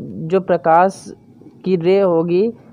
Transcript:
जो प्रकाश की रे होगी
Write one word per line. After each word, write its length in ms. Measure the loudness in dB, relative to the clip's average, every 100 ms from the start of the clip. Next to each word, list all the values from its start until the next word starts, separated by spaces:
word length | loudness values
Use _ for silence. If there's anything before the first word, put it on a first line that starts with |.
| -10 -12 -4
जो 120 | -4
प्रकाश 600 | -2 -2 2 4 2 -2 -18 -20 _ -20 -20 -10 -4
की 100 | 0
रे 220 | 2 2
होगी 480 | 2 0 0 0 0 -4 -20